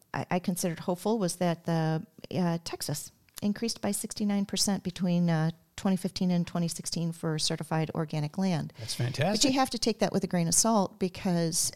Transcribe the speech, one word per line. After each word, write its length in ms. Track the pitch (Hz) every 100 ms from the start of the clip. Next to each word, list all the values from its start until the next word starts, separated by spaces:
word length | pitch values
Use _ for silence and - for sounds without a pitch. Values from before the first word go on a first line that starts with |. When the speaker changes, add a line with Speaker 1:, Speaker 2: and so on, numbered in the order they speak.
| _
Speaker 1:
I, 140 | - -
I 80 | 180
considered 420 | 180 175 180 160
hopeful 380 | - 180 208 233
was 180 | 180 -
that 280 | 180 165
the, 400 | - 165 160 160 - - - -
uh, 220 | 175 170
Texas 480 | - - - 151 - - _ -
increased 380 | 208 208 233 -
by 120 | 208
sixty-nine 520 | 208 214 - 208 202
percent 400 | 196 196 - 190
between, 460 | 185 - 180 175 175
uh, 200 | 160 160 - _
twenty 220 | - 202 190
fifteen 360 | 180 - 185
and 140 | 175 170
twenty 220 | 175 170
sixteen 440 | - - - 170
for 260 | 165 170 156
certified 520 | - 160 160 160 156
organic 420 | - 160 156 147 -
land. 380 | 190 160 151 -
Speaker 2:
That's 180 | 110 -
Speaker 1:
But 80 | 123
you 60 |
Speaker 2:
fantastic. 400 | 131 156 214 285
Speaker 1:
have 160 | 269 262
to 80 | 233
take 220 | - 214
that 120 | 202
with 100 | 202
a 40 | 180
grain 220 | 180 165
of 60 |
salt 440 | 160 220 226 185 -
because, 720 | 185 - 196 170 165 175 -